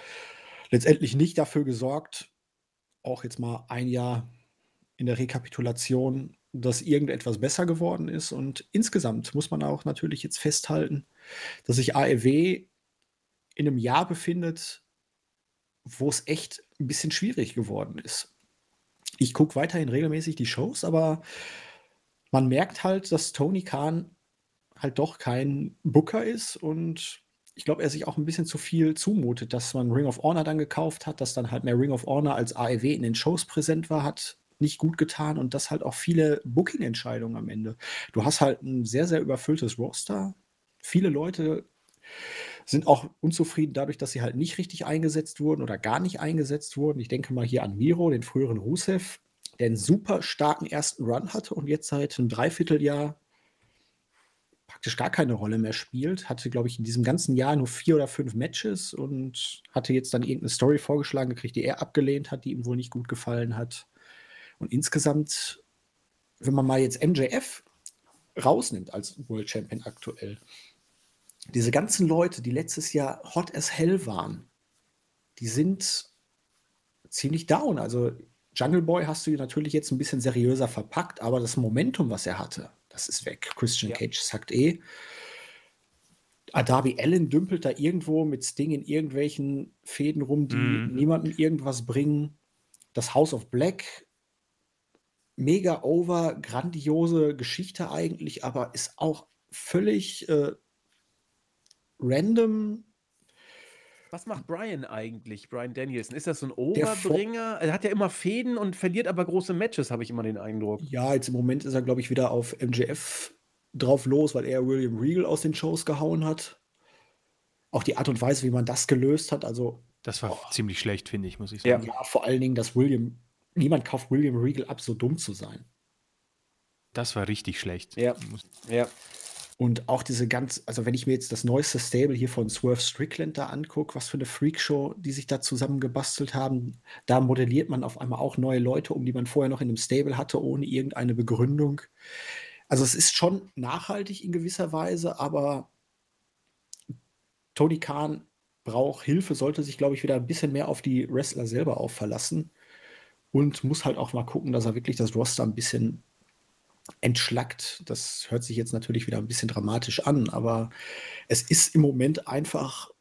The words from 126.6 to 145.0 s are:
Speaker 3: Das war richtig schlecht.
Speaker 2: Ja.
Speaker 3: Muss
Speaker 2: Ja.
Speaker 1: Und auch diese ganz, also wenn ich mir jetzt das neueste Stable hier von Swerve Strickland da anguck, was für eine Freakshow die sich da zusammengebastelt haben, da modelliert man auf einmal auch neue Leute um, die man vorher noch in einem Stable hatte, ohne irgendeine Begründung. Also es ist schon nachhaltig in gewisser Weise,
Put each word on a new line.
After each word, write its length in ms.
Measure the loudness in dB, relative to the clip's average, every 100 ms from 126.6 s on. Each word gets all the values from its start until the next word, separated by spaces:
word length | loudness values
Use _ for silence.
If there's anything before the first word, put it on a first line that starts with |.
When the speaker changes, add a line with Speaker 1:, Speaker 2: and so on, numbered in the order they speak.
| _ _ _
Speaker 3:
Das 220 | -6 -4
war 140 | -2 -2
richtig 320 | -2 -4 -6
schlecht. 360 | -6 -6 -8 0
Speaker 2:
Ja. 200 | 0 0 -6
Speaker 3:
Muss 160 | -12 -16 -18 -2
Speaker 2:
Ja. 200 | 0 0 -4 -20 -18 -16 -16 -12 0
Speaker 1:
Und 300 | 2 2 0
auch 140 | -2
diese 240 | 0 0 0
ganz, 380 | 0 -2 -6 -6
also 200 | -4 -2
wenn 80 |
ich 120 | 0 2
mir 60 |
jetzt 180 | 0 0
das 140 | -2
neueste 340 | 2 2 2 -2
Stable 380 | 0 2 2 2
hier 120 | -2
von 200 | -2 -2
Swerve 320 | 0 2 2
Strickland 580 | 0 -4 -6 -4 -6 -4
da 80 | -6
anguck, 480 | -6 -6 -4 -4
was 140 | -6 -6
für 80 | -4
eine 80 |
Freakshow 720 | -4 0 0 2 0 0 0 -6
die 140 | -8
sich 160 | -6 -4
da 120 | -2
zusammengebastelt 920 | -2 0 0 0 0 -2 -2 -4 -2
haben, 460 | -2 0 0 -4 -10 -16 -6 4
da 140 | 6
modelliert 480 | 6 4 4 4 2
man 160 | -2
auf 160 | -4 -6
einmal 180 | -6 -2
auch 200 | -2 0
neue 200 | 2 2
Leute 340 | 2 0 0
um, 120 | -2
die 80 | -2
man 140 | -2 0
vorher 240 | 2 2
noch 100 | 2
in 80 | -2
einem 80 | -2
Stable 400 | 0 2 2 -2
hatte, 260 | -2 0
ohne 240 | 0 -2 0
irgendeine 480 | -2 -2 0 0
Begründung. 680 | 2 2 4 4 4 2 0 -8 _ -18 -14 -12 -12 -14 -12 0
Also 160 | 2
es 140 | 4 4
ist 180 | 4
schon 380 | 6 4 2 -6
nachhaltig 680 | -8 -6 -4 -4 -6 -6 -8
in 80 | -4
gewisser 400 | -2 -2 -4 -2
Weise, 480 | -2 0 0